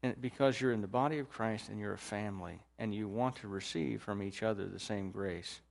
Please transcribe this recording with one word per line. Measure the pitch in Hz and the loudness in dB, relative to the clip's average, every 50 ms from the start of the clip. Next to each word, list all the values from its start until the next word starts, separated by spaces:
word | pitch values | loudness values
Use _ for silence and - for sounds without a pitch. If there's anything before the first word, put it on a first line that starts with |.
| - | 2
And | 127 113 123 | 0 0 2
because | 123 127 - - 139 135 127 131 | -2 -4 2 6 6 6 6 6
you're | - 131 | 4 4
in | 120 110 | 4 4
the | 101 95 | 2 2
body | 101 123 131 147 156 147 | 2 4 4 4 2 0
of | 139 - | -4 -6
Christ | - - 113 113 110 104 - - | -4 0 0 0 0 0 -4 -6
and | 104 107 | -6 -4
you're | 104 104 95 | -2 -2 -2
a | 92 | -4
family | - - - 101 107 104 98 95 90 85 87 87 - _ _ - | -4 -4 -2 -2 -2 -2 -2 -4 -6 -6 -8 -10 -14 _ _ -4
and | 113 110 104 | -2 -2 0
you | 104 107 104 | 0 -2 -2
want | 98 110 123 131 127 - | 0 2 2 2 0 -2
to | - 104 | -6 -4
receive | 98 98 92 - - 85 80 67 113 110 - | -4 -4 -4 -2 -2 0 0 0 0 -2 -2
from | - 104 101 | -4 -2 -2
each | 98 98 98 - - | -2 -4 -4 0 2
other | 110 110 98 98 95 | 2 2 2 -2 -4
the | 95 95 | -4 -6
same | - - 110 101 98 95 | -4 -4 -2 -2 -2 -4
grace. | 87 92 98 98 90 85 85 - - - - _ | -4 -2 -2 -2 -2 -4 -6 -8 -12 -12 -16 _